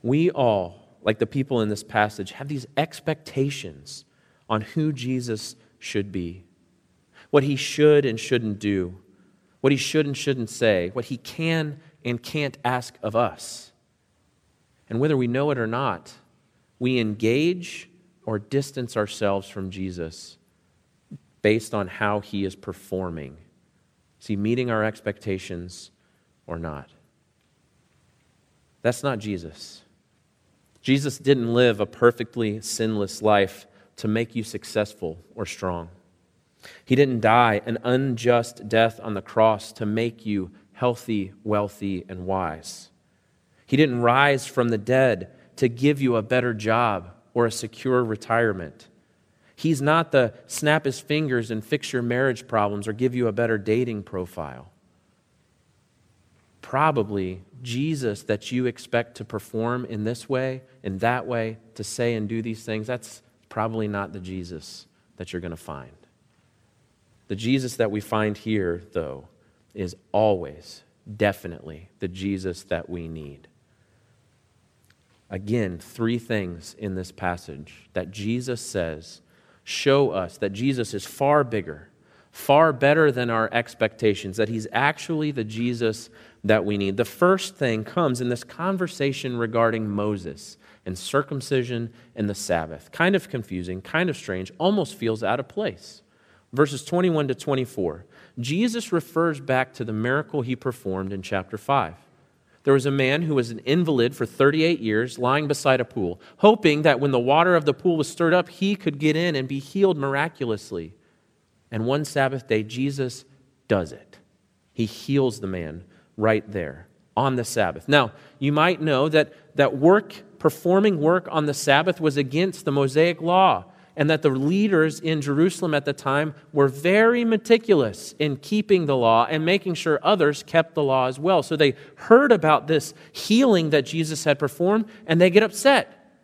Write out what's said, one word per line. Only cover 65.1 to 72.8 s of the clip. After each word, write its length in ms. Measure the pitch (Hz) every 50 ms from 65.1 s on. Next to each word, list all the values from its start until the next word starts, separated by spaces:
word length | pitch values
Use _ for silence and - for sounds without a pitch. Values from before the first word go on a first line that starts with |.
| _
that 160 | _ 90 -
you're 100 | - 90
gonna 140 | 87 87 82
find. 340 | 80 - - 76 69 64 62 71 _ _ _ _ _ _ _ _ _ _ _ _ _ _ _ _ _ _ _ _ _ _ _ _ _ _
The 100 | _ 104
Jesus 400 | 98 113 117 131 139 127 123 120
that 140 | - 117 107
we 100 | 101 107
find 380 | 101 - - 107 107 107 104 -
here, 460 | - 113 110 104 95 87 85 87 90 -
though, 340 | _ 87 80 71 67 67 67 - _ _ _ _ _ _ _ _ _
is 220 | 104 95 87 87 _ _ _
always, 720 | - 101 110 107 101 90 85 69 71 76 - - - - _ _ _ _ _ - 104
definitely 720 | 104 104 104 98 - - 87 85 - - 78 78 76 87 - _ _
the 80 | - 92
Jesus 560 | 87 95 95 101 98 95 92 95 87 - -
that 240 | _ 90 82